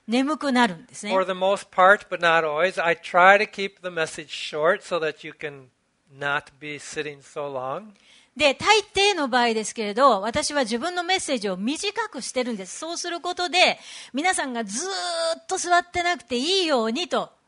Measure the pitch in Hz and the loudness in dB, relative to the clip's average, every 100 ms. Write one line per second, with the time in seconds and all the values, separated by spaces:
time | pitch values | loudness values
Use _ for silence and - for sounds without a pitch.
0 | - 233 269 311 285 247 233 165 - - | -4 0 0 -2 0 2 2 0 -16 -14
1 | 208 190 180 185 190 196 - - 185 208 | -4 -2 0 0 0 0 -2 6 6 6
2 | - 175 170 165 160 151 180 185 170 165 | 2 -2 2 4 2 0 0 0 0 -2
3 | - 180 185 202 214 - 196 _ 180 170 | 0 6 8 6 4 -6 -10 _ -10 -6
4 | 156 - 147 - - 156 160 196 - 175 | -6 -6 -12 -12 0 6 8 6 2 -2
5 | 156 147 160 147 156 143 131 _ _ _ | -2 -4 -12 -12 -12 -12 -20 _ _ _
6 | _ 135 143 143 - 131 151 143 - - | _ -6 -2 -2 -4 -14 -14 -12 -10 -8
7 | 147 143 135 160 143 135 127 151 214 202 | -8 -10 -14 -10 -8 -6 -6 -8 -10 -20
8 | _ _ _ - 294 269 359 427 403 381 | _ _ _ 0 0 2 2 2 2 0
9 | 403 370 277 247 240 220 214 - 208 208 | 0 0 0 0 0 -2 -6 -6 -4 2
10 | 269 202 208 285 302 294 226 233 320 359 | 4 4 -2 -4 -2 -2 -2 -4 -4 -4
11 | 349 381 349 262 202 185 214 320 403 427 | -2 -2 -2 -4 -4 -4 -4 -4 -6 -6
12 | 440 285 - 254 247 214 185 - 320 339 | -6 -8 -8 -6 -4 -6 -10 -12 -10 -8
13 | 349 339 349 359 359 339 302 - - - | -8 -8 -6 -6 -2 2 2 0 -8 -20
14 | - 254 359 359 285 233 214 214 359 381 | -12 -4 -2 -2 -4 -6 -8 -8 -8 -6
15 | 359 339 330 330 - 370 339 349 349 359 | -6 -4 -4 -6 -6 -6 2 0 0 -2
16 | 349 330 - 240 294 392 330 269 220 247 | -2 -4 -4 -2 0 0 2 0 0 -2
17 | 359 233 165 _ | -2 -4 -4 _